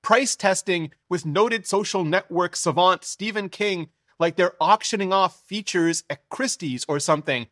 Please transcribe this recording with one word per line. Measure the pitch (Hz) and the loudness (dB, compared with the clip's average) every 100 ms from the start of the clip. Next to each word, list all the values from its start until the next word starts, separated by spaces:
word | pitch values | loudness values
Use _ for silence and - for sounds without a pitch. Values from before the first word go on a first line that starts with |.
price | - 226 269 | 4 2 2
testing | - 196 190 - 175 156 _ _ | 0 0 0 0 -2 -2 _ _
with | 175 160 | -6 -2
noted | 151 226 226 - | 2 2 0 -2
social | 202 208 196 160 | -2 -2 -2 0
network | 180 - 175 175 - | 0 -2 -2 -2 -2
savant | 175 151 185 180 | -2 2 4 2
Stephen | - - 208 208 196 | -4 -8 -6 -4 -6
King | - 208 185 156 _ _ _ | -4 -4 -2 -6 _ _ _
like | 170 165 | -2 2
they're | 180 - | 0 2
auctioning | 160 214 - 214 196 | 2 2 2 -2 2
off | 190 185 - | 2 2 -2
features | _ 202 208 185 165 165 - | _ -10 -4 0 2 0 -6
at | 143 _ | -12 _
Christie's | - 254 - 156 127 - | -6 -4 -4 -6 -6 -2
or | 147 | -2
something | 143 151 147 127 117 | 0 0 0 -4 -4